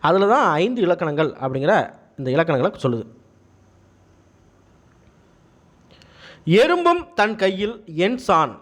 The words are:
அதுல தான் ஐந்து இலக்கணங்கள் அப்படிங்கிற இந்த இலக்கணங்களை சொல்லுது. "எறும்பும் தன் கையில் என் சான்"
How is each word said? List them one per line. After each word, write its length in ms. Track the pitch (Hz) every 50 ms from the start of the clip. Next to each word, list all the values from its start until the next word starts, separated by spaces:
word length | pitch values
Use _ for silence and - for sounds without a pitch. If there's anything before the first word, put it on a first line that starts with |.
அதுல 260 | - 151 170 190 196 202
தான் 240 | 226 277 269 190
ஐந்து 300 | 156 151 175 233 254 233
இலக்கணங்கள் 480 | 202 170 180 175 175 160 147 147 160 143
அப்படிங்கிற 640 | - - - 135 131 135 135 156 208 185 120 - - - _ _ _ -
இந்த 140 | 139 127
இலக்கணங்களை 480 | 127 156 165 160 151 131 127 190 - -
சொல்லுது. 240 | - 139 120 113 107 - - - _ _ _ _ _ _ _ _ _ _ _ _ _ _ _ _ _ _ _ _ _ _ _ _ _ _ _ _ _ _ _ _ _ _ _ _ _ - _ _ _ _ _ _ _ _ _ _ _ _ _ _ _ _ - _ - - - - - - - - -
"எறும்பும் 680 | 156 165 208 254 320 349 359 349 349 349 359 339 - -
தன் 200 | - 208 208 220
கையில் 480 | - 190 196 190 185 208 208 233 220 -
என் 320 | - 160 156 175 202 247 247
சான்" 420 | - - 190 165 156 127 104 -